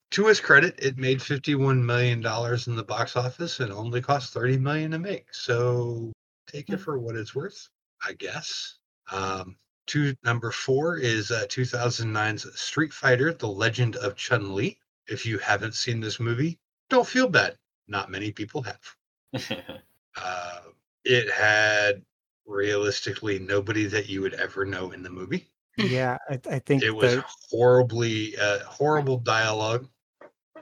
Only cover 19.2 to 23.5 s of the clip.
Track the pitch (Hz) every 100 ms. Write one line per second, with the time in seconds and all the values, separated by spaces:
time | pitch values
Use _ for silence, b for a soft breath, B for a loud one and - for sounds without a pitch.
19.2 | _ 127 - - - 80 _ _ _ -
20.2 | 92 90 87 87 82 _ _ _ 123 123
21.2 | 104 101 107 107 107 104 104 101 - _
22.2 | _ _ - 101 101 104 104 - - 95
23.2 | 107 95 92